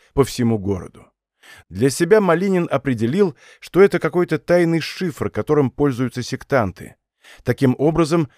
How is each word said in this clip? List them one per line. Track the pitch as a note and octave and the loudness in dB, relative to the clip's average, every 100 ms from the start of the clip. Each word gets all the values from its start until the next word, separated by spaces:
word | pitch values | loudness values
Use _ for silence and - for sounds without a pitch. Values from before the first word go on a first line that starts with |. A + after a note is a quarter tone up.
| _ | _
по | - | -2
всему | C3 - A#2 A2 | -2 0 0 0
городу. | F#2+ F#2+ - - - _ _ _ - - _ | -2 -6 -8 -20 -20 _ _ _ -20 -20 _
Для | F2 C3 | -2 -2
себя | - E3+ A3 | 0 2 4
Малинин | F#3+ E3 G3 F#3 E3+ | 4 2 2 0 0
определил, | C3+ C#3 A#2+ A2+ E3 G3 - - - | -2 -2 -2 -2 0 0 -2 -16 -20
что | - E3+ | -4 2
это | G3 F3 | 4 2
какой-то | D#3+ F3 F3 D3+ | -2 -2 -2 -2
тайный | - F3 E3+ E3 | 0 2 2 0
шифр, | - - F#3 C3+ G2+ | -4 -6 -8 -6 -6
которым | G#2+ G#2 D3+ C3 | -6 0 0 0
пользуются | - D3 A#2+ B2+ B2+ | 0 -2 0 -4 -6
сектанты. | A#2+ C3 - C3+ G2+ - - - _ _ - - | -8 -10 -2 -2 -2 -6 -16 -20 _ _ -20 -10
Таким | - B2 C3 B2+ | -6 0 2 2
образом, | D3 D#3+ D#3+ E3 D#3 | 0 2 0 0 -2